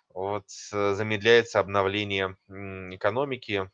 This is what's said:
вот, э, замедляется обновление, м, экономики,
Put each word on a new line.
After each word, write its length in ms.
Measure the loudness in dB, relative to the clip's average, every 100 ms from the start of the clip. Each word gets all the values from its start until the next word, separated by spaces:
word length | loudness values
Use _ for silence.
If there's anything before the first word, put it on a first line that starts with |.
| _
вот, 320 | -8 -6 -6 -8 -18 -8
э, 220 | 0 0
замедляется 640 | 2 0 2 6 6 6 2
обновление, 760 | 2 2 2 0 -2 -2 -4 -6 -16
м, 460 | -12 -10 -10 -12
экономики, 760 | -4 -2 0 -4 -6 -4 -4 -4